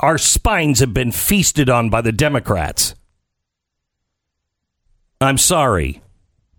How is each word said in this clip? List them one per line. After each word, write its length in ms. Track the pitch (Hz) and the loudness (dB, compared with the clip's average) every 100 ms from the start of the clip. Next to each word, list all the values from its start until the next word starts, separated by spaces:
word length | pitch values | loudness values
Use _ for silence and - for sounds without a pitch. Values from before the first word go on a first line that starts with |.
Our 180 | 139 160 | 0 0
spines 640 | - - 233 202 151 131 | 0 0 0 0 0 2
have 120 | 131 | 0
been 200 | 110 123 | 0 -4
feasted 580 | - - 202 156 156 131 | -4 0 0 0 0 2
on 200 | 120 113 | 2 2
by 120 | 110 | 0
the 100 | 113 | -2
Democrats. 840 | 107 151 139 - 95 78 - - - _ _ _ _ _ _ _ _ _ _ _ _ _ _ _ _ _ _ _ _ _ - | 0 0 0 -2 -2 -2 -4 -4 -6 _ _ _ _ _ _ _ _ _ _ _ _ _ _ _ _ _ _ _ _ _ -4
I'm 180 | 135 135 | -2 0
sorry. 640 | - 175 135 95 69 71 _ _ _ _ _ | 0 2 2 0 -2 -8 _ _ _ _ _